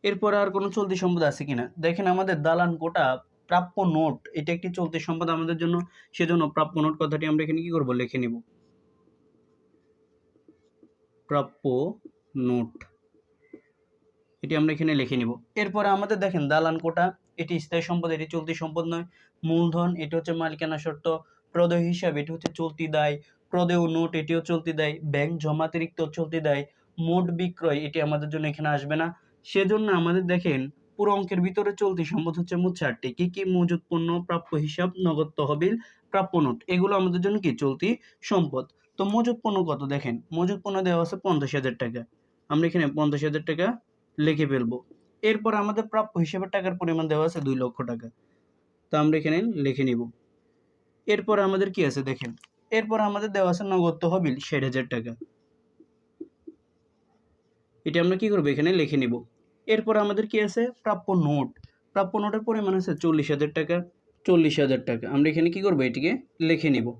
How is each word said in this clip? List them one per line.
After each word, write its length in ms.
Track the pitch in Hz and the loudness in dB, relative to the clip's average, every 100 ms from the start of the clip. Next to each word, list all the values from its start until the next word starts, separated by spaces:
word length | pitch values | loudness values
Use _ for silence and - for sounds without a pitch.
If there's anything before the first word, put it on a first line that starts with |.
এরপরে 320 | 202 196 208 202 | -2 0 0 2
আর 60 | 202 | 2
কোনো 180 | 190 196 220 | 0 -2 -2
চলতি 200 | 202 185 | -2 0
সম্পদ 200 | 185 175 151 | 0 2 2
আছে 120 | 139 143 | 0 -4
কিনা 160 | 123 123 - | -4 -4 -2
দেখেন, 220 | 165 175 190 | -2 0 0
আমাদের 220 | 185 190 165 | 2 0 0
দালান 300 | 151 170 175 165 | 2 2 2 0
কোটা, 240 | 165 170 135 131 _ _ _ | -2 0 0 0 _ _ _
প্রাপ্য 300 | 175 180 - 185 156 | 0 0 0 2 2
নোট, 200 | 160 120 - 160 | 0 -2 -8 -6
এটা 120 | 151 | -4
একটি 160 | 170 180 175 | -4 -4 -4
চলতি 200 | 170 165 160 | -4 -4 -4
সম্পদ 220 | 165 170 160 | -4 -2 -2
আমাদের 200 | 160 165 | -2 -2
জন্য, 140 | 170 175 175 - - | 0 -2 -4 -14 -20
সেজন্য 300 | - 170 170 147 | -4 0 2 2
প্রাপ্য 220 | 160 156 156 | 0 0 0
নোট 120 | 156 156 | 0 0
কথাটি 260 | 156 151 156 | -2 -2 0
আমরা 160 | 156 | 0
এখানে 160 | 156 160 | 0 -2
কি 80 | 170 | 0
করব, 160 | 165 131 123 | -2 0 0
লিখে 180 | 123 131 | 0 -2
নিব, 160 | 123 117 - _ _ _ _ _ _ _ _ _ _ _ _ _ _ _ _ _ _ _ _ _ _ _ _ _ _ _ _ | -2 -4 -10 _ _ _ _ _ _ _ _ _ _ _ _ _ _ _ _ _ _ _ _ _ _ _ _ _ _ _ _
প্রাপ্য 360 | 147 - _ 139 127 165 220 - _ _ 135 123 | -2 -2 _ -2 0 -2 -6 -20 _ _ -4 0
নোট, 240 | 123 117 - - _ _ _ _ _ _ - _ _ _ _ _ _ _ _ | 0 -2 -10 -20 _ _ _ _ _ _ -20 _ _ _ _ _ _ _ _
এটি 120 | 143 156 | -4 2
আমরা 140 | 156 | 2
এখানে 200 | 156 160 147 | 2 0 2
লিখে 160 | 120 131 | 0 -2
নিব। 140 | 117 120 _ - | -2 -6 _ -4
এরপরে 260 | 202 202 202 196 | -2 0 0 0
আমাদের 220 | 202 208 | 0 0
দেখেন 180 | 196 175 139 | 0 0 2
দালান 280 | 156 165 160 | 2 2 0
কোটা, 260 | 165 165 180 - _ - | -2 0 0 -2 _ -10
এটি 160 | 165 170 | -4 -4
স্থায়ী 200 | - 170 170 | -2 -4 0
সম্পদ, 200 | 175 165 160 | -2 0 -4
এটি 100 | 156 | -4
চলতি 200 | 165 156 160 | -6 -4 -6
সম্পদ 220 | 160 160 165 | -4 -4 -4
নয়। 140 | 170 175 _ _ _ | -6 -8 _ _ _
মূলধন, 480 | 160 165 170 170 175 175 | 0 2 2 2 0 -2
এটি 100 | 156 165 | -2 -4
হচ্ছে 160 | 165 165 | -2 -4
মালিকানা 380 | 160 151 160 156 | -4 -4 -4 -4
শর্ত। 280 | 160 147 165 160 - _ _ | -6 -4 -2 -4 -6 _ _
প্রদেয় 300 | 175 175 170 170 | 2 4 4 2
হিসাব, 220 | 175 180 151 | 0 0 -2
এটি 100 | 151 | -4
হচ্ছে 180 | 165 - - | -10 -12 -8
চলতি 280 | 165 156 160 | -8 -6 -4
দায়। 200 | 151 151 147 - _ _ | 0 0 -2 -12 _ _
প্রদেয় 300 | 180 175 175 170 | -2 2 2 2
নোট, 160 | 165 165 165 | 0 -2 -4
এটিও 200 | 156 165 165 | -2 -4 -2
চলতি 220 | 170 165 156 | -4 -2 -2
দায়। 160 | 151 151 156 | -4 -4 -4
ব্যাংক 200 | 143 151 165 | -2 -2 -2
জমাতিরিক্ত 540 | 151 156 160 165 165 - 156 160 | -2 -2 -2 -2 -6 -4 -6 -4
চলতি 220 | 156 165 | -4 -2
দায়। 220 | 151 143 143 _ _ - | 0 -2 -4 _ _ -6
মোট 280 | 165 180 175 170 | 0 2 0 -2
বিক্রয়, 400 | 180 175 165 147 151 | -4 -2 -2 0 -2
এটি 120 | 160 151 | -2 -2
আমাদের 220 | 147 151 | -2 -4
জন্য 140 | 156 151 | -4 -4
এখানে 180 | 151 151 147 | -2 -2 -2
আসবে 200 | 143 156 | -2 -2
না। 60 | 165 170 _ _ - | -2 -6 _ _ -2
সেজন্য 420 | 196 190 214 214 180 | 0 2 2 2 2
আমাদের 240 | 165 180 180 | 2 2 2
দেখেন 340 | 180 175 135 135 _ _ | 0 2 -2 -4 _ _
পুরো 160 | - 208 | 0 2
অঙ্কের 260 | 202 185 190 | 2 0 0
ভিতরে 280 | 185 190 202 202 | 0 0 -2 0
চলতি 220 | 202 180 151 | 0 0 -2
সম্পদ 220 | 185 165 165 | 0 -2 -2
হচ্ছে 200 | 175 175 | -2 0
মোট 180 | 180 180 | 0 0
চারটি। 280 | 143 117 131 | -2 -2 -6
কি 120 | 120 180 | -2 -2
কি? 80 | 185 190 | -2 0
মজুত 280 | 180 175 170 _ | 2 2 0 _
পণ্য, 180 | 170 165 175 175 | -2 0 -2 -2
প্রাপ্য 220 | 170 170 156 | -4 -2 -4
হিসাব, 240 | 151 151 180 185 175 | -2 -2 -2 0 0
নগদ 220 | 156 156 - | 2 -2 -2
তহবিল, 380 | 143 151 180 233 - _ _ | -2 2 0 0 -6 _ _
প্রাপ্য 240 | 196 185 170 | -2 2 2
নোট, 140 | 143 117 - | 2 0 -2
এগুলো 180 | 180 196 202 | 2 2 2
আমাদের 240 | 185 175 | 2 2
জন্য 140 | 190 208 | 0 2
কি 60 | 175 117 | 0 0
চলতি 260 | 143 135 185 240 - _ - | -2 0 -2 -2 -6 _ 0
সম্পদ। 340 | 196 151 131 131 _ _ - | 2 2 -2 -6 _ _ -4
তো 40 | 196 | 0
মজুত 240 | 220 233 233 | 2 2 0
পণ্য 180 | 220 196 170 | 0 0 0
কত 120 | 139 139 | -2 -2
দেখেন, 200 | 139 123 117 - | -2 -2 -6 -4
মজুত 260 | 160 180 202 | -2 0 -2
পণ্য 140 | 208 196 | -4 -2
দেওয়া 180 | 185 170 | 2 2
আছে 120 | 170 190 | 0 -2
পঞ্চাশ 280 | 190 156 135 | 0 0 0
হাজার 200 | 143 131 117 | -2 -2 -4
টাকা, 180 | 120 120 117 _ _ _ _ | -6 -6 -12 _ _ _ _
আমরা 140 | 151 165 | 0 2
এখানে 180 | 170 147 | 2 0
পঞ্চাশ 280 | 151 151 147 | 2 0 0
হাজার 200 | 151 151 151 | -2 -2 -4
টাকা 180 | 156 196 240 _ _ _ - | -2 -2 -2 _ _ _ 0
লিখে 280 | 151 151 147 | 0 2 0
ফেলবো। 300 | 135 117 123 - - _ _ | 0 0 -4 -12 -20 _ _
এরপর 300 | 214 214 220 214 | 0 2 0 0
আমাদের 220 | 208 208 220 | 0 -2 -2
প্রাপ্য 220 | 220 214 175 | -2 -2 -2
হিসাবের 260 | 156 190 190 | -2 -2 -2
টাকার 200 | 202 185 180 | -2 -2 -2
পরিমাণ 260 | 165 160 160 | -2 0 0
দেওয়া 160 | 151 160 | 2 0
আছে 120 | 170 | 0
দুই 160 | 139 131 | -2 -2
লক্ষ 160 | 127 - 123 | -2 -4 -8
টাকা, 180 | 117 117 _ _ _ _ _ _ _ _ | -8 -10 _ _ _ _ _ _ _ _
তা 20 | 151 | 2
আমরা 140 | 151 156 | 4 2
এখানে 200 | 156 165 233 180 | 2 0 0 0
লিখে 200 | 139 135 131 | -2 0 0
নিব। 120 | 117 117 - _ _ _ _ _ _ _ _ - | 0 -4 -12 _ _ _ _ _ _ _ _ 0
এরপর 300 | 208 196 208 190 | 0 2 2 4
আমাদের 220 | 190 196 | 2 0
কি 80 | 190 147 | 2 0
আছে 120 | 139 135 | 0 -4
দেখেন, 200 | 131 120 113 - _ _ | -6 -8 -12 -20 _ _
এরপর 260 | 220 214 220 208 | -2 0 0 0
আমাদের 220 | 208 214 | 0 -2
দেওয়া 180 | 202 180 | 2 2
আছে 120 | 175 196 | 2 0
নগদ 220 | 185 170 170 | 2 2 2
তহবিল 360 | 175 185 160 131 - | 0 2 0 -2 -2
ষাট 160 | 147 135 | -2 0
হাজার 180 | 131 123 | -2 -2
টাকা, 240 | 120 117 117 - _ _ _ _ _ - _ _ _ - _ - _ _ _ _ _ _ _ _ _ _ _ _ _ 160 | -6 -6 -12 -18 _ _ _ _ _ -20 _ _ _ -20 _ -20 _ _ _ _ _ _ _ _ _ _ _ _ _ 0
এটা 120 | 170 | 2
আমরা 160 | 170 185 | 2 2
কি 100 | 220 | 2
করবো, 140 | 202 143 | 4 2
এখানে 240 | 139 160 190 | 2 2 4
লিখে 180 | 147 147 | 2 2
নিব। 120 | 123 120 - _ _ _ - | 2 -2 -6 _ _ _ 0
এরপর 280 | 220 220 214 | 0 4 2
আমাদের 280 | 202 202 214 | 2 0 0
কি 120 | 220 | 0
আছে? 220 | 208 226 240 - | 0 0 -2 -2
প্রাপ্য 260 | 214 190 - 190 147 | -4 -2 0 2 4
নোট। 220 | 147 135 - - _ _ | 2 -2 -8 -20 _ _
প্রাপ্য 200 | 196 190 214 | -2 0 -2
নোটের 240 | 208 214 226 | -2 -2 -2
পরিমাণ 240 | 220 202 | 0 0
আছে 180 | 190 185 151 | 0 0 -2
চল্লিশ 260 | 170 156 147 | 2 2 0
হাজার 200 | 143 147 165 | 0 0 -2
টাকা, 180 | 151 175 175 _ _ _ - | -2 -2 -2 _ _ _ 4
চল্লিশ 280 | 175 156 151 | 6 6 4
হাজার 200 | 139 131 127 | 2 2 0
টাকা। 180 | 117 113 | -4 0
আমরা 160 | 139 151 | 2 4
এখানে 180 | 156 170 | 4 2
কি 100 | 180 | 2
করব? 160 | 196 156 | 2 2
এটিকে 300 | 127 117 160 262 - _ | 2 0 0 -2 -6 _
লিখে 300 | 160 160 160 | 2 2 4
নিব। 160 | 123 117 | 2 0